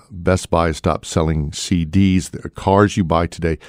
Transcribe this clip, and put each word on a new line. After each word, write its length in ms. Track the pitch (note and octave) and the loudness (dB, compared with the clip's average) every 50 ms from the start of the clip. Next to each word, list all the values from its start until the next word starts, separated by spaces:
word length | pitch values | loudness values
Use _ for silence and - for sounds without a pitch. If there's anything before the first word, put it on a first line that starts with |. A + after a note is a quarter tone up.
| _ - | _ -18
Best 400 | - F2 E2+ F#2 F#2 F2+ - - | -14 -6 -2 0 0 0 0 -2
Buy 200 | F2+ E2 E2+ E2 | 0 0 0 0
stopped 360 | D2+ - - F2+ D#2 - - | -2 -2 -2 -2 -2 -2 -4
selling 440 | - - - D#2+ D#2+ D#2 D#2 D2 D2 | -4 -2 0 0 0 0 -2 -2 -4
C 320 | - - - - F#2 F2 E2 | -6 -8 -4 -2 -2 -2 0
Ds. 460 | D#2 D#2+ G2 G2 F#2+ F#2 F#2 E2 - | 0 2 2 4 4 4 2 0 -4
The 200 | - - - - | -10 -12 -14 -14
cars 460 | - - - G2 F#2+ G2+ G#2 G2+ - | -10 -4 0 2 4 6 4 4 2
you 80 | A2 F2+ | 0 0
buy 220 | D#2 E2 E2 E2+ | 2 2 0 0
today 320 | E2 - - E2 E2 D#2 - - | -2 -4 -4 -4 -4 -4 -4 -8